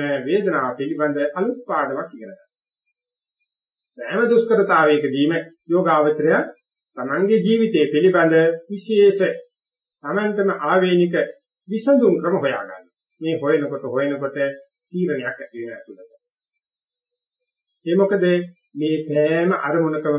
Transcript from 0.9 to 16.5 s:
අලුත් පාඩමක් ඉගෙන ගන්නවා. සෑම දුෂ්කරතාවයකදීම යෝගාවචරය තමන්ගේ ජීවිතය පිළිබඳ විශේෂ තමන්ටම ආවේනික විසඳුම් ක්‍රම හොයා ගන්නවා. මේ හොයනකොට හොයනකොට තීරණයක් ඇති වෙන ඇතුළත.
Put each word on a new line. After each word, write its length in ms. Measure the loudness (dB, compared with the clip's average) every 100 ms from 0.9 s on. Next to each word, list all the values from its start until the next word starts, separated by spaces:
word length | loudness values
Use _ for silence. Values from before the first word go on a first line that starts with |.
| -4 -2 -2 -4
අලුත් 300 | -4 -4 -6
පාඩමක් 460 | -6 -4 -4 -6 -10
ඉගෙන 140 | -14
ගන්නවා. 240 | -18 -20 _ _ _ _ _ _ _ _ _ _ _ _ _ _ _ -16
සෑම 240 | -8 -2 2
දුෂ්කරතාවයකදීම 1080 | 2 4 2 4 4 6 4 2 0 0 0 -6 _ -2
යෝගාවචරය 680 | 0 2 2 2 2 2 2 0 -10 _ _ _ -10
තමන්ගේ 420 | -6 -2 2 2
ජීවිතය 420 | 2 2 2 2 2
පිළිබඳ 480 | 2 4 4 4 4 4 0
විශේෂ 580 | -8 -12 -2 4 4 4 0 -2 -12 _ _ _ _ _
තමන්ටම 460 | -6 -4 -2 -2 -2 -2
ආවේනික 580 | -2 0 2 2 2 0 -4 -8 _ _ -10
විසඳුම් 460 | -4 2 4 4 2
ක්‍රම 200 | 0 -2
හොයා 260 | -2 -4
ගන්නවා. 180 | -8 -16 -20 _ _ _
මේ 140 | -6 -4
හොයනකොට 480 | 0 0 -2 -8 -6
හොයනකොට 520 | -4 -4 -4 -6 -4 -4 -6 -16 _
තීරණයක් 440 | _ -6 -4 -4 -6
ඇති 300 | -10 -14 -14
වෙන 140 | -12
ඇතුළත. 400 | -14 -18 -20 -20 _ _ _ _